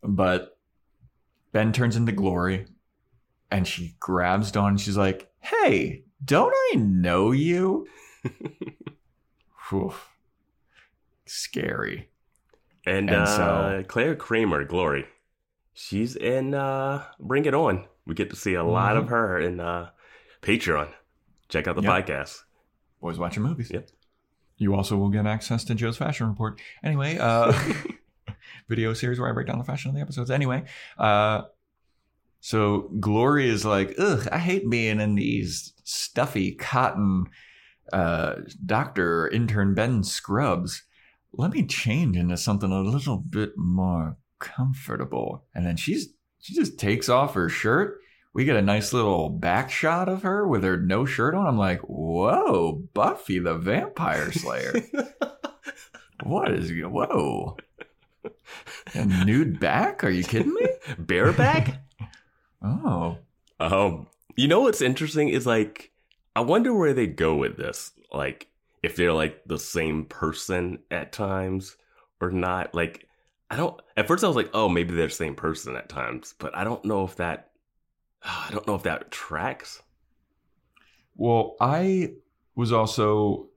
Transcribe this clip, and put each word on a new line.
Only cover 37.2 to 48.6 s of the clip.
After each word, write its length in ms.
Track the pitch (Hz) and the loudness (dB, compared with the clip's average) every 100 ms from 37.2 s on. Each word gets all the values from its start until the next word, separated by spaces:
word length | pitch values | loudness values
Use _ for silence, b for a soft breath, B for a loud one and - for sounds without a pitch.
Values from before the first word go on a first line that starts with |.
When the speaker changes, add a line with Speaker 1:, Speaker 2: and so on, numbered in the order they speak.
| 90 B B B B B - | 0 B B B B B -6
Speaker 1:
uh, 440 | 95 85 85 - - - - | 0 0 0 -2 -4 -10 -14
Doctor 640 | 92 107 - - 87 82 80 | -2 0 0 0 2 2 2
Intern 460 | 113 117 104 98 | 0 0 2 2
Ben 280 | 98 113 120 | 2 2 2
scrubs." 800 | 95 - - 101 139 90 87 - - b b b _ - | 0 -4 -2 0 2 0 -2 -8 -16 b b b _ -4
"Let 160 | 147 | -2
me 140 | 285 175 | 0 -2
change 500 | - 214 127 165 87 | 0 0 2 2 2
into 200 | 87 87 | 2 0
something 340 | - 101 98 | 0 0 0
a 80 | 95 | 0
little 380 | 95 135 135 104 | 0 0 -2 -4
bit 340 | - 92 107 - | -4 -4 -4 -2
more 600 | 90 90 92 87 78 - _ _ | 0 2 2 0 -2 -8 _ _
comfortable." 1080 | - - 131 131 - - - 60 55 - _ | -14 -4 -2 -2 -6 -6 -6 -4 -6 -8 _
And 120 | - 87 | -4 -2
then 100 | 120 | -2
she's, 320 | - 214 - _ _ _ | -2 -4 -4 _ _ _
she 160 | - | -8
just 240 | 240 233 - | -2 -2 -2
takes 300 | 104 107 - | -2 -2 2
off 260 | 123 139 | 2 2
her 140 | - 85 | 0 0
shirt. 500 | - 107 135 202 - B B B | 0 0 2 0 -6 B B B
We 100 | - | 0
get 120 | 135 | 2
a 60 | 120 | 4